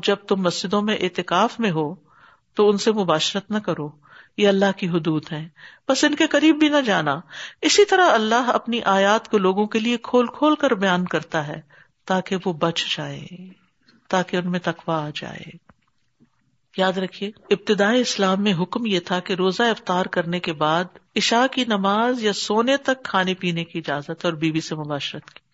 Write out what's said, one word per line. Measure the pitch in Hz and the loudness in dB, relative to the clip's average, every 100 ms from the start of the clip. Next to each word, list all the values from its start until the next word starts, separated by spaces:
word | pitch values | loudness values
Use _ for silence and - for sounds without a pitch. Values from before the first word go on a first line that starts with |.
جب | 185 202 | 0 -2
تم | - 196 | -2 0
مسجدوں | 180 - 185 208 | 0 -2 -2 -2
میں | 208 214 | 0 -2
اعتکاف | 180 - 175 175 233 - | -2 -4 0 2 2 0
میں | 220 | -2
ہو | 160 151 185 _ _ - _ _ | 0 -4 -6 _ _ -20 _ _
تو | - 208 | 2 4
ان | 202 | 4
سے | 226 | 2
مباشرت | 214 175 160 - 202 - | 2 2 0 0 -4 -4
نہ | 208 | -4
کرو، | 208 160 147 - _ - - - | -4 -4 -6 -12 _ -20 -12 2
یہ | 202 | 4
اللہ | 196 196 190 | 4 2 0
کی | 180 | -2
حدود | 175 160 156 151 | 0 0 -2 -4
ہیں، | 151 160 - - - - | -10 -12 -18 -20 -8 -2
بس | 269 | 2
ان | - - | 2 2
کے | 311 | 2
قریب | 285 311 302 | 4 4 4
بھی | 302 | 2
نہ | 294 254 | 2 2
جانا۔ | 180 156 139 - - - - | 0 0 -4 -6 -16 -16 -4
اسی | 311 - 403 | 2 4 6
طرح | 381 349 | 6 6
اللہ | 220 214 233 247 | 4 2 2 2
اپنی | - - 233 | 0 -2 -2
آیات | - 196 196 220 - | 2 4 4 2 2
کو | 214 | 0
لوگوں | 185 190 214 | 2 2 0
کے | 226 | -2
لیے | 226 240 | -2 -2
کھول | - 247 233 | 0 2 2
کھول | - 302 302 | 2 2 2
کر | 277 | 2
بیان | 214 196 180 180 | 2 2 0 0
کرتا | 160 151 165 147 | -4 -2 -4 -4
ہے | 156 - - _ _ - | -8 -14 -20 _ _ -4
تاکہ | 185 180 190 185 | -4 -2 -4 -4
وہ | |
بچ | 156 165 165 - - | -2 -2 -2 -4 -6
جائے، | 147 139 147 180 185 - _ _ _ _ - | -8 -12 -16 -18 -20 -20 _ _ _ _ -2
تاکہ | 185 175 180 | -2 0 -4
ان | 180 | -2
میں | 180 | -4
تقوی | 180 165 - 160 | -4 -6 -4 -4
آ | 151 147 | -6 -10
جائے۔ | - - 160 - _ _ _ _ _ _ _ _ _ _ _ - | -12 -14 -18 -20 _ _ _ _ _ _ _ _ _ _ _ -2
یاد | 190 | -2
رکھیے، | 185 185 - 202 - - | 0 -6 -8 -12 -12 -2
ابتدائے | 196 - 202 202 247 | -2 0 2 2 2
اسلام | 240 - 190 190 | 0 0 0 2
میں | 208 165 | 0 0
حکم | 180 247 226 | -2 -4 -2
یہ | 185 | -2
تھا | - 180 | -2 -4
کہ | 180 | -2
روزہ | 180 185 180 | 0 0 2
افطار | 240 214 - 180 185 | 0 0 -2 -2 0
کرنے | 185 165 175 | -2 -2 -4
کے | 175 | -6
بعد | 151 151 165 180 - _ - | -2 0 0 -2 -10 _ -4
عشاء | - 226 262 | 0 2 2
کی | 262 233 | 0 -2
نماز | 208 196 208 240 254 | 0 0 0 0 0
یا | 214 | -2
سونے | 196 - 214 240 277 | -2 -2 0 2 0
تک | 277 262 | 0 -4
کھانے | - 190 185 | -2 0 0
پینے | 185 180 170 | -2 -4 -4
کی | 165 170 | -6 -8
اجازت | 160 143 143 160 180 | -6 -6 -6 -6 -4
اور | |
بیوی | 156 160 156 | -2 -2 -2
سے | - 156 | -4 -8
مباشرت | 147 143 - - - | -6 -8 -8 -12 -18
کی، | - _ | -20 _